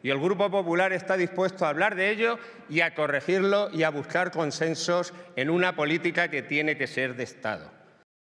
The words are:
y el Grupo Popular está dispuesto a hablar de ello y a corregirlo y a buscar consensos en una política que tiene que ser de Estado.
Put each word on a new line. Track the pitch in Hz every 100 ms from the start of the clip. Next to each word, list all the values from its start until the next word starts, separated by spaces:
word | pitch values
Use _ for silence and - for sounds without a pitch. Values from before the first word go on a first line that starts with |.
y | 131
el | 135
Grupo | 170 190 202
Popular | 196 170 170 190
está | 185 - 190
dispuesto | 170 180 185 190 165
a |
hablar | 147 208 185
de | 196
ello | 214 233 233 - - -
y | 156
a | 165 160
corregirlo | 147 143 175 185 196 202 208
y | 165
a | 156
buscar | 147 131 170 180
consensos | 160 151 - 165 156 - 175 175 - - -
en | 139
una | 175 180
política | 180 147 165 170 175 170
que | 143
tiene | - 147 156 147
que | 127
ser | - 131 123
de |
Estado. | 117 - 107 90 - - - _ _ _